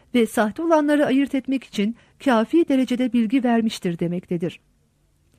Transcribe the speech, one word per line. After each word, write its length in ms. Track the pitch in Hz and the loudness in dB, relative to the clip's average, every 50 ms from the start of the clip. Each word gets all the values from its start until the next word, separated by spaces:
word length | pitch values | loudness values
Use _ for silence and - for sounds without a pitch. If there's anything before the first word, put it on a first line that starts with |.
| _ _ - | _ _ 0
ve 120 | 247 226 | 0 0
sahte 360 | 214 - 247 214 214 202 - 330 | 0 0 0 -2 -2 -2 -4 0
olanları 440 | 330 330 302 294 294 294 294 294 | 2 2 2 2 2 2 2 2
ayırt 280 | - 254 269 277 247 - | 2 2 0 0 0 -2
etmek 300 | 269 - - 269 262 - | -4 -4 -4 -4 -6 -6
için 320 | - - - 202 214 233 - _ _ _ _ - | -6 -4 -4 -2 -2 -4 -8 _ _ _ _ 0
kafi 440 | 277 240 220 226 - - 330 330 - | 2 2 2 2 2 2 2 2 2
derecede 440 | 277 262 262 226 247 233 254 247 214 | 2 0 0 0 -2 -2 -2 0 0
bilgi 320 | 240 226 208 254 277 226 | 0 0 0 0 0 0
vermiştir 540 | 247 233 233 226 226 - - - 185 170 - | 2 2 2 0 -2 -4 -4 -4 -6 -4 -2
demektedir. 600 | 185 165 175 180 - - 185 170 180 160 - - _ _ _ _ _ _ _ _ _ _ _ _ _ _ _ | -4 -4 -4 -6 -6 -6 -6 -4 -4 -6 -8 -10 _ _ _ _ _ _ _ _ _ _ _ _ _ _ _